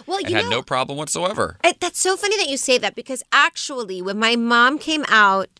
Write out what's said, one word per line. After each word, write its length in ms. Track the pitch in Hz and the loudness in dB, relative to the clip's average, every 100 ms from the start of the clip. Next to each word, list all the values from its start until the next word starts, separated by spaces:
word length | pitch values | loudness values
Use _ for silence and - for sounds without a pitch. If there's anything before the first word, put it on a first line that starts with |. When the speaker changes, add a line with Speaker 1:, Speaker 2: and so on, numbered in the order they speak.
| - | -8
Speaker 1:
Well, 100 | 392 | -6
Speaker 2:
And 100 | 330 | -2
Speaker 1:
you 60 | - | -2
Speaker 2:
had 100 | 480 | -2
Speaker 1:
know, 40 | |
Speaker 2:
no 100 | 127 | -2
problem 340 | - 131 127 143 | -2 -4 -4 -6
whatsoever. 600 | 151 - 180 214 98 - | -6 -4 -2 -2 -4 0
Speaker 1:
it, 160 | 339 - | 0 0
that's 200 | 349 - | -4 -2
so 160 | 370 381 | -2 0
funny 200 | 403 403 | 0 -2
that 120 | 311 | -2
you 80 | 269 | -2
say 200 | - 247 | 0 0
that, 160 | 196 240 | 0 -6
because 260 | - 254 - | -10 -10 0
actually 720 | 269 320 - - 262 208 185 | 2 2 0 -8 -8 -8 -6
when 160 | 185 208 | -6 0
my 180 | 226 233 | 0 2
mom 440 | 233 240 247 294 | 2 4 4 2
came 260 | - 311 - | -2 -4 2
out 380 | 220 202 190 - _ | 4 6 4 -2 _